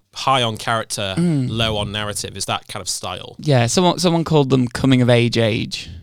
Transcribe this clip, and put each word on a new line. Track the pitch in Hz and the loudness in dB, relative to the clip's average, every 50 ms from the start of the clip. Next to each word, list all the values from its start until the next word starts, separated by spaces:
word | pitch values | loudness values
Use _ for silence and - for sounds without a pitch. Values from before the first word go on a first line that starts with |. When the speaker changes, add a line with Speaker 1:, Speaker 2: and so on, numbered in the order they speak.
| _ _ _ | _ _ _
Speaker 1:
high | - - 135 135 131 123 | -6 -2 0 2 2 0
on | 113 110 | 0 -4
character, | 107 - 127 120 113 110 - - - 104 98 95 165 | -4 -4 -2 -2 -2 -4 -6 -6 -6 -6 -4 -2 0
Speaker 2:
Mm. | 175 175 160 143 127 120 | 0 0 0 0 -2 -2
Speaker 1:
low | 110 113 117 113 110 | -2 -2 -2 -2 -2
on | 104 104 101 101 | -2 -4 -4 -4
narrative | 107 107 104 101 - - 95 98 | -6 -6 -6 -6 -8 -10 -10 -10
is | 98 98 | -8 -6
that | - 110 98 - - | -4 -4 -6 -6 -8
kind | - 107 | -12 -10
of | 92 - | -8 -8
style. | - - - 98 92 92 - - - - | -8 -8 -8 -8 -10 -10 -10 -14 -16 -8
Speaker 2:
Yeah, | - 151 139 123 117 | -2 2 2 2 2
someone, | 120 - 190 180 175 156 - | 2 2 2 2 2 2 2
someone | 170 180 170 170 156 | 0 2 2 2 0
called | - 160 151 143 131 | 2 4 4 4 4
them | 135 131 123 120 | 4 2 2 0
coming | - - - 135 131 127 123 | -2 0 2 4 4 6 6
of | 120 | 6
age | 123 120 120 117 113 | 6 4 4 2 2
age | 120 113 110 107 113 117 - - - - - - - | 2 2 2 0 -2 -4 -6 -8 -10 -10 -12 -14 -16